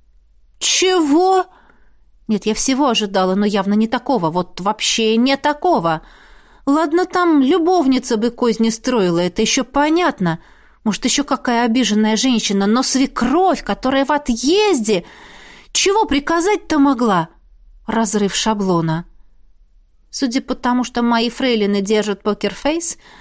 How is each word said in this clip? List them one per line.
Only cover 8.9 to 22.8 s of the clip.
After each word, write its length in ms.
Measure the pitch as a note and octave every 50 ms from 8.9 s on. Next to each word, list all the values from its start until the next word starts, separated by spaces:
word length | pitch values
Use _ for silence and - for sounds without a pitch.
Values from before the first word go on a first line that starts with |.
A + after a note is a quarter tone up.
| B3+ A3+ F#3 F3 E3+ E3+
это 240 | F3+ F3+ - -
еще 220 | A3 - - C4+ A#3
понятно. 760 | - - C#4+ D4 D#4 D#4+ F4 F4+ D#4+ - - F#3 E3+ D#3+ - - - - - - - _ _
Может, 220 | - A3 F#3+ - -
еще 180 | B3 - C#4+
какая 440 | C#4 - C#4 - - B3+ A#3 A#3 A#3+
обиженная 500 | A3+ A3+ C4 A#3+ G3+ G#3 G#3+ G#3+ G#3+ A3
женщина, 500 | G#3 A#3 C4+ A#3+ G#3+ - - G3+ G3 G3
но 160 | G#3 A3 B3+
свекровь, 800 | B3+ - - B3+ C#4 C4+ - - A#3 - C4+ F4 F#4+ F#4 D4 -
которая 440 | - - G3+ - - C4 C4+ C4+ C#4
в 40 | C#4
отъезде! 920 | D4+ C#4+ D4 - A#3 A3+ B3 C#4+ F4+ G#4 G#4+ G4+ F4 B3 G#3 A3+ G#3 E3+ - - - - - - - - - - - - - -
Чего 340 | - - - F#4 G4+ A4 G#4+
приказать-то 720 | - C4+ C#4+ C#4+ - E4 E4+ E4 G#4 G#4 - - - D#4 C#4+
могла?» 500 | C#4 C#4+ C4+ A3+ B3 A3 F#3+ E3+ E3 - - _ _ _ - - - - - - -
Разрыв 480 | - A3 A3+ A3+ - G#3+ G#3 G3+ F#3+ -
шаблона. 680 | - - A3 A3 G#3 G3 F#3+ E3+ E3 E3 D#3+ D#3+ E3 E3+ - - - - - - - - - - _ - _ _ - _ _ _ _ _ _ -
Судя 240 | - C#4 B3 A#3 C4+
по 120 | C4 - B3+
тому, 300 | - - A#3+ B3 B3 A#3+
что 180 | - - A#3+
мои 260 | A#3 A#3+ A#3 A3+ A#3+ A#3+
фрейлины 520 | A#3 - C4 B3+ A#3 G#3+ G3+ G3 G3+ G3+
держат 420 | G3 G3 A3 G#3+ G3+ G#3+ G3 G3
покерфейс, 760 | - G#3+ G3+ G#3 - G3+ F#3 - - C#4 D#4+ E4+